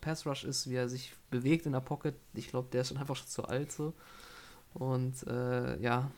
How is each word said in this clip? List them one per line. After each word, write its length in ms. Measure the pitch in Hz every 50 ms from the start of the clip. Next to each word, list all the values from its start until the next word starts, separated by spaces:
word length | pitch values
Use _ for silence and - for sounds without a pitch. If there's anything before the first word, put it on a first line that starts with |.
Pass 240 | - 156 160 156 -
Rush 200 | 151 139 - -
ist, 220 | - 135 - -
wie 60 | 135 127
er 160 | 127 123 123
sich 240 | 127 127 - - - - - -
bewegt 380 | - 123 123 135 160 165 165
in 60 | 151 135
der 60 | 131
Pocket, 360 | 131 - 147 - - 151 139 - - - -
ich 140 | 110 -
glaub, 240 | - - 127 127 127
der 100 | - 123
ist 60 | 127
schon 100 | 131 131
einfach 200 | 135 156 139 135
schon 100 | - -
zu 180 | - - - -
alt, 260 | - - 131 143 -
so. 220 | - - 151 156 170 - - - - - - - - - - - - - - - -
Und, 480 | - 127 131 131 127 127 131 131 127 -
äh, 520 | - 120 123 123 123 123 123 123 127 127 -
ja, 300 | 107 117 123 123 135 139 -